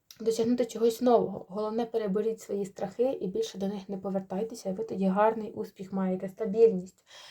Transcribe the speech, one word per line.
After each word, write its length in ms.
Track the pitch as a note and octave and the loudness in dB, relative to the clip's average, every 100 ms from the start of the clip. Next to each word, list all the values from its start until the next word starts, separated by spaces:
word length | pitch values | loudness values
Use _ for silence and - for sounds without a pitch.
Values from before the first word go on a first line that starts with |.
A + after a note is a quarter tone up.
| - - | -20 -6
досягнути 460 | A3+ A3+ A3+ B3 B3 | -2 0 2 2 0
чогось 340 | G#3+ A#3 A3+ | 2 2 4
нового. 460 | B3 A3+ F#3+ F#3+ - | 4 6 4 -4 -8
Головне, 380 | G3 G#3+ A3+ A3+ | -6 -4 -4 -2
переборіть 540 | A3+ G#3+ G3+ A3 A3 | -2 0 0 0 -2
свої 260 | - G3+ F#3+ | -6 -6 -6
страхи 520 | - G3 - B3+ - | -6 -6 0 0 0
і 60 | F#3 | -4
більше 320 | A3 A3 F#3+ | -4 -4 -4
до 100 | G3 | -4
них 200 | G#3 F#3+ | -6 -8
не 100 | G3 | -8
повертайтеся, 720 | G3 F#3+ F#3+ F#3+ A3+ A#3+ F#3+ | -4 -4 -4 -6 -6 -6 -8
і 40 | |
ви 120 | F#3+ | -6
тоді 220 | - F#3+ F#3+ | -6 0 2
гарний 460 | F#3+ A3 A3+ G#3 | 4 4 2 -4
успіх 400 | G#3 - - F#3+ | -8 -10 -12 -8
маєте, 360 | F#3+ F#3 F#3 F#3+ | -4 -2 -2 -4
стабільність, 760 | - G#3+ A3 A3 F#3 F3+ _ _ - - | -6 0 6 6 6 -4 _ _ -20 -20